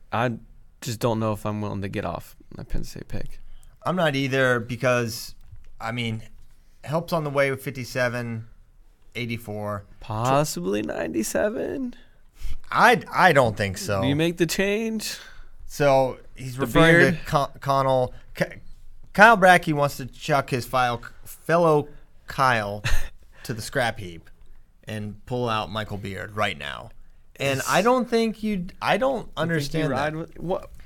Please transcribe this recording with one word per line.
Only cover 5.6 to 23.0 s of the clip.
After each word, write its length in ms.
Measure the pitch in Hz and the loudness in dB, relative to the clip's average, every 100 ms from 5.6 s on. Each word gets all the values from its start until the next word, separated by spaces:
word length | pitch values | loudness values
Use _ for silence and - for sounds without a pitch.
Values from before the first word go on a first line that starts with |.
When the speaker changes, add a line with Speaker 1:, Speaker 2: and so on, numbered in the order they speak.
| - - | -16 -12
Speaker 2:
I 120 | 113 | -8
mean, 300 | 120 117 110 110 - - - - - | -4 -4 -6 -10 -18 -20 -20 -20 -16
Help's 300 | - 156 165 | -4 -4 -2
on 100 | 170 | -2
the 60 | 151 | 0
way 200 | 139 139 | 2 2
with 120 | 135 | 0
fifty-seven, 840 | - 127 117 131 123 120 117 113 113 - - - - _ - | -6 -8 -6 -2 0 -2 -4 -8 -10 -18 -20 -20 -20 _ -16
eighty-four. 720 | - 120 117 - 104 104 104 - - | -8 -6 -6 -8 -8 -6 -6 -10 -16
Speaker 1:
Possibly 840 | - 110 123 135 151 - 180 208 | -8 -2 2 2 2 -2 -2 -2
ninety-seven. 1120 | 226 - - - 214 - - 254 - 294 247 - - - - - - - - | -2 -4 -4 -2 -2 0 0 -2 -4 -4 -6 -10 -20 -20 -20 -4 0 0 0
Speaker 2:
I, 300 | 123 208 226 - | 4 6 6 2
I 220 | 131 180 | 4 6
don't 240 | 139 123 101 | 6 4 2
think 220 | 101 90 | -2 -4
so. 240 | 185 101 | -2 0
Speaker 1:
Do 60 | 123 | 2
you 60 | 143 | 2
make 200 | 165 170 | 0 0
the 100 | 165 | -2
change? 720 | - 196 202 226 220 - - - - - - - | 0 0 0 -2 -4 -6 -10 -14 -16 -16 -14 -10
Speaker 2:
So 520 | - 143 135 131 - - - | 0 4 6 4 -2 -14 -14
he's 200 | 131 127 | -10 -4
Speaker 1:
The 100 | 123 | 2
Speaker 2:
referring 300 | 156 165 170 | 6 8 8
Speaker 1:
beard? 200 | 175 165 | 6 4
Speaker 2:
to 40 | |
Con-, 260 | - 151 139 - | 0 0 0 -4
Connell. 540 | - 135 135 131 123 - - | 0 2 4 2 0 -4 -10
K-, 260 | - - - - - - - - | -4 -4 -6 -14 -14 -16 -16 -2
Kyle 220 | - 214 220 | 8 8 10
Brackey 340 | 185 175 175 | 8 8 6
wants 240 | 147 143 - | 0 0 -2
to 100 | 123 | -12
chuck 440 | - - 143 135 | -10 0 0 2
his 160 | 131 117 | -2 0
file, 360 | 131 123 120 - - | 0 2 0 -8 -18
fellow 640 | - - - 165 170 151 143 - - - - | -18 -10 0 4 6 4 2 -8 -20 -20 -10
Kyle 560 | - 131 117 101 104 - - | 0 2 2 0 -4 4 6